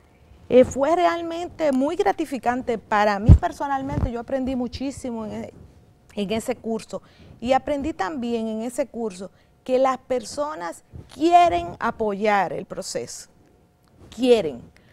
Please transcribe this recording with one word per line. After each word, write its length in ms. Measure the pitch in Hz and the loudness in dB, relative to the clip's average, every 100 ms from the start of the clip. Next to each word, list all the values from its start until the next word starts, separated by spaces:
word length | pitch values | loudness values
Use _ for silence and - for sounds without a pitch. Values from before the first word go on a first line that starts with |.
| _ _ - - - | _ _ -20 -18 4
Eh, 160 | 247 247 | 6 6
fue 300 | 254 277 349 | 2 0 2
realmente 760 | 339 339 339 330 349 - 302 | 2 0 -6 -8 -10 -2 0
muy 240 | 254 285 339 | 2 0 0
gratificante 840 | 403 370 311 247 240 247 247 220 | 0 0 -4 -4 -2 -2 -4 -6
para 400 | - 214 208 196 | 0 2 2 6
mí 100 | 233 - | 8 8
personalmente, 720 | 349 294 285 269 269 294 269 | 8 -4 -4 -4 -4 -4 -4
yo 80 | 233 | -6
aprendí 360 | 233 269 254 254 | -6 -4 -2 -4
muchísimo 680 | 240 - 269 247 254 226 214 | -6 -6 -10 -8 -10 -8 -10
en 60 | 214 | -10
e-, 100 | 220 - - - _ _ _ 208 | -12 -16 -20 -20 _ _ _ -6
en 160 | 190 | -4
ese 240 | 220 254 233 | -4 -4 -6
curso, 480 | 226 220 - - - - - - | -6 -8 -8 -14 -14 -20 -20 -8
y 140 | 233 | 0
aprendí 400 | 262 269 285 294 | 0 0 -4 -4
también 540 | 320 370 294 240 233 220 | -4 -6 -6 -4 -4 -4
en 140 | 220 | -6
ese 240 | 240 294 254 | -6 -6 -6
curso 420 | 233 220 180 190 _ _ _ | -6 -8 -10 -16 _ _ _
que 140 | - 254 | -2 2
las 220 | 262 254 | 2 0
personas 840 | - 254 214 285 294 311 339 - _ - - | -4 -6 -6 -8 -8 -8 -10 -12 _ -20 -18
quieren 600 | - 330 349 339 349 339 - | -2 6 8 8 4 -4 -4
apoyar 720 | 226 - 214 196 214 202 170 | -4 -2 -4 0 2 2 0
el 140 | - - | -4 -10
proceso, 640 | - - 135 120 - - _ _ _ _ _ _ _ - | -12 -8 -8 -8 -12 -20 _ _ _ _ _ _ _ -18
quieren. 500 | - 247 233 160 120 - _ _ | 0 4 4 2 -8 -16 _ _